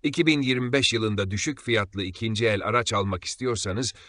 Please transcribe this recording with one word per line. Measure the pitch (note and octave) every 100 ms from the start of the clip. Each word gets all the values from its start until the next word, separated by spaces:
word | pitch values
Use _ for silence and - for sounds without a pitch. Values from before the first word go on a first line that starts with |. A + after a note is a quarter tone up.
İki | D3+ D3 D#3+
bin | D3+
yirmi | C3 B2+ B2
beş | C#3 B2+
yılında | A#2 A2 G#2 G2
düşük | G2+ - C#3+
fiyatlı | - A2+ G2+ G2+
ikinci | F#2+ F2+ A2+ G#2+ A2+
el | G2+ G2
araç | A#2 A2+
almak | G#2 G2 G2+
istiyorsanız | - - B2+ A2+ G2 F#2+ C3+ -